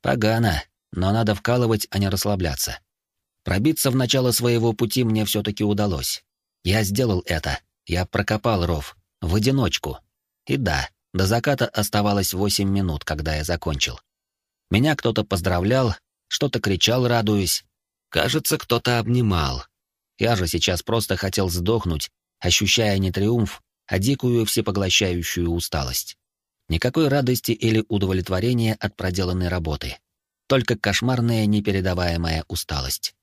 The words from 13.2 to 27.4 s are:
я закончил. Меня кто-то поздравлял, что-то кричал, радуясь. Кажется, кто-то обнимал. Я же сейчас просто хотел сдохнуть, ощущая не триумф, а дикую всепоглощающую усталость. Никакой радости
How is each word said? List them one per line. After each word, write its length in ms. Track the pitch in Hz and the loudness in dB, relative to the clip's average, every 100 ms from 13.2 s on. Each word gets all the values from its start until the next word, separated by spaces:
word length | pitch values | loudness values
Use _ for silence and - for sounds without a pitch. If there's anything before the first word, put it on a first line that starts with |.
| 78 78 | -2 -4
я 80 | |
закончил. 540 | 80 85 - 71 - - _ _ _ _ _ _ _ | -2 -4 -2 -2 -4 -4 _ _ _ _ _ _ _
Меня 240 | 104 143 147 | 2 2 2
кто-то 280 | 120 107 | 0 -2
поздравлял, 720 | 104 95 90 87 95 131 123 92 _ _ _ | -2 -2 0 0 2 2 0 -2 _ _ _
что-то 320 | - 143 113 | -4 -2 -2
кричал, 480 | 101 95 - 123 123 | -2 0 2 2 2
радуясь. 560 | 120 107 104 92 - _ _ _ _ _ | 2 2 2 0 -2 _ _ _ _ _
Кажется, 480 | 82 78 143 - 156 | 0 2 0 -2 -4
кто-то 400 | - 117 123 120 | 0 0 2 0
обнимал. 680 | 110 123 113 90 71 64 - _ _ _ _ _ | 2 0 2 2 0 -4 -12 _ _ _ _ _
Я 180 | 110 110 | 0 2
же 100 | 87 | 0
сейчас 360 | 87 - 90 | 0 0 -2
просто 340 | - 113 104 92 | 0 -2 0 -2
хотел 320 | 98 98 95 | -2 0 0
сдохнуть, 640 | 87 90 113 90 78 - _ _ _ | 0 0 0 0 -4 -6 _ _ _
ощущая 580 | 90 - 98 - 107 98 | 0 2 2 2 2 2
не 140 | 95 | 0
триумф, 500 | 95 101 120 101 - _ _ - | 0 0 2 0 -4 _ _ -4
а 120 | 95 | -2
дикую 460 | 101 139 127 120 | 0 0 2 2
всепоглощающую 1040 | 110 - 107 101 95 - 95 90 82 - 85 | 2 0 -2 -2 0 2 2 -2 -4 -2 -2
усталость. 680 | 85 - 78 65 65 - - _ _ _ _ _ | -2 -2 -4 -4 -6 -8 -16 _ _ _ _ _
Никакой 400 | 80 123 165 151 | -2 0 2 2
радости 440 | 143 127 127 | 2 2 0